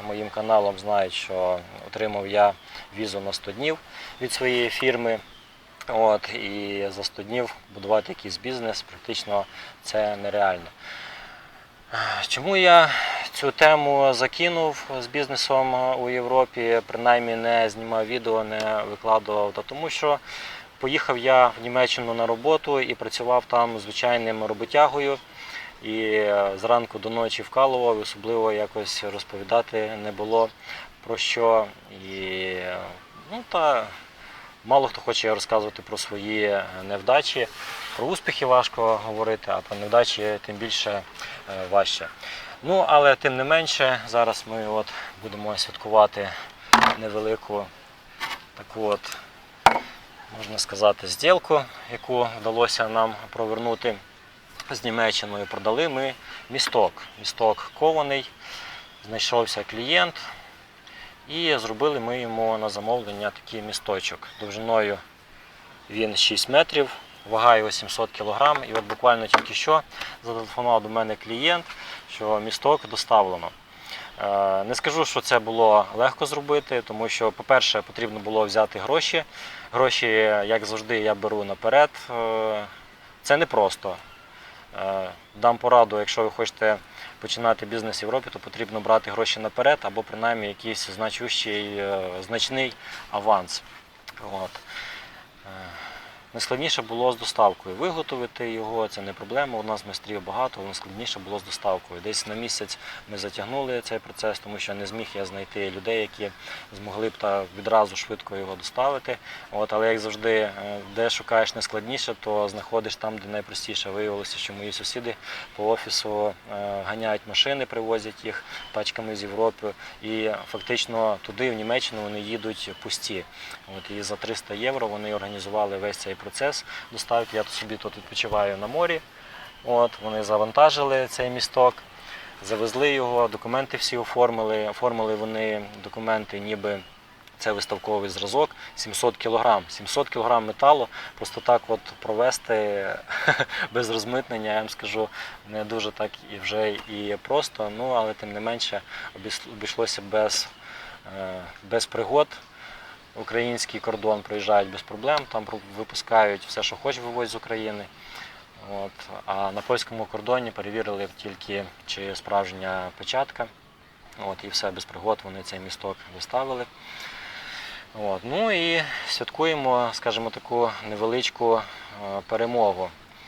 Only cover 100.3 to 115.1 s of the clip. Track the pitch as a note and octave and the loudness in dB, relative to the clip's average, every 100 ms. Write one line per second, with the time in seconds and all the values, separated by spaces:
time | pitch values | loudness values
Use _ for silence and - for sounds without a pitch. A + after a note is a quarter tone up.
100.3 | G#2 B2+ - G2 F#2+ G2 G2 A#2+ G#2 F#2+ | -2 -2 -4 -10 -10 -12 -10 -8 -8 -6
101.3 | G2+ - - G2+ F#2 - F2 G2+ G#2+ - | -8 -8 -4 -2 -2 -4 -10 -6 -6 -6
102.3 | G#2+ A#2 - G#2 - - - - G#2 G2+ | -8 -6 -6 -6 -10 -12 -16 -12 -10 -8
103.3 | - G2+ C3+ C3+ B2 - A2+ - - A2 | -8 -6 -4 -2 -4 -4 -8 -8 -6 -4
104.3 | G2+ G#2 G#2 - G2+ G2 A2 G#2+ G2+ F#2+ | -4 -8 -8 -8 -6 -8 -8 -8 -8 -8
105.3 | G2 G2 G#2 G2 F#2 G2 A2+ G#2 - G#2 | -8 -8 -6 -6 -4 -2 -2 -2 -6 -8
106.3 | - - - - G2+ G#2 G2 A2 - G#2 | -8 -14 -14 -14 -14 -10 -4 -4 0 0
107.3 | G2 F#2 F#2+ G#2 A2 G2+ F#2+ - G#2 - | 0 -2 -6 2 4 4 0 -8 -8 -8
108.3 | G2 F#2+ F#2 - - C3+ C#3 - A#2 - | -8 -8 -10 -8 0 0 0 -4 -8 -8
109.3 | - - G#2 G#2+ G#2+ A2+ A2+ G#2+ G#2+ A2+ | -16 -8 -4 0 2 2 2 -2 -2 2
110.3 | A2 G#2+ G2 G2+ G2+ G2 G#2 A#2 - - | 4 2 -4 -8 -10 -8 0 0 0 2
111.3 | A2+ A2 A2+ - G#2+ A2 C3 - A2 G#2+ | 2 2 -2 -6 -6 -4 -6 -4 -6 -2
112.3 | G#2+ G#2 G2+ - A2+ A2 - A2 A2 G2+ | 0 0 -4 -2 -2 -2 -6 -8 -8 -8
113.3 | G#2 G2+ G#2 - G2+ G2+ G2 G#2+ G2+ G2 | -8 -6 -10 -6 -6 -4 -4 -2 -4 -6
114.3 | - - G2+ G#2 - G#2 B2+ A#2 | -8 -8 -8 -8 -8 -6 -6 -6